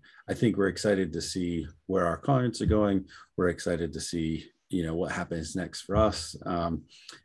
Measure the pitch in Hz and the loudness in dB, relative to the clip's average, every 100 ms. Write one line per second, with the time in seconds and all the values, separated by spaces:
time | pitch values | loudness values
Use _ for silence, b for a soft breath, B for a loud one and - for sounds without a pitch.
0 | b b b - 117 98 95 - 107 95 | b b b 0 2 4 0 2 2 2
1 | 85 82 - 92 87 85 78 - - 95 | 2 -4 -6 -4 -2 -2 -6 -10 -2 2
2 | 87 82 - 135 123 - - 107 104 95 | 2 0 2 2 2 0 2 4 4 2
3 | 95 B B - 87 82 92 82 85 80 | -2 B B 0 0 0 -2 -2 -2 -6
4 | - 85 80 78 - _ - 92 80 82 | -6 -2 -2 -4 -8 _ -6 -2 0 -2
5 | 73 87 85 85 80 92 80 - - 104 | -2 -4 -4 -6 -4 -6 -6 -8 -2 2
6 | 107 - - - - 87 82 82 - B | 2 2 -8 -10 -4 -2 -2 -4 -8 B
7 | B B | B B